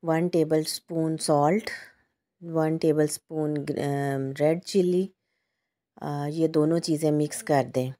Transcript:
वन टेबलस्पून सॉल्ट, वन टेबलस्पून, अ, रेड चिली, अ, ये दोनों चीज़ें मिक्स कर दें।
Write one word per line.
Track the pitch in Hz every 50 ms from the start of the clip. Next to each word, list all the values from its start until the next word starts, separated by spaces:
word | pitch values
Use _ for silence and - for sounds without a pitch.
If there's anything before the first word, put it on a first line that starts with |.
| -
वन | 165 160 160 170 175
टेबलस्पून | 175 175 160 156 160 156 156 156 - - _ _ 175 165 160 160 160
सॉल्ट, | 156 - - 156 143 143 147 180 214 - - - - - - _ _ _ _ _ _ _ _ _ _ 175
वन | 170 165 160 156 156 160 160
टेबलस्पून, | - 165 151 156 151 151 - - _ _ 160 156 151 151 151
अ, | 147 143 147 147 - 143 143 139 143 139 139 139 135 135 135 135 139
रेड | 147 151 160 175 -
चिली, | - - 202 180 180 180 180 190 190 _ _ _ _ _ _ _ _ _ _ _ _ _ _ _ _ _ - -
अ, | 147 147 143 143 147
ये | 151 165 160 156
दोनों | 160 160 151 151 165 170
चीज़ें | 165 - 160 147 160 151 151
मिक्स | 151 151 147 - - -
कर | - - 143 127
दें। | - 123 131 127 131 135 _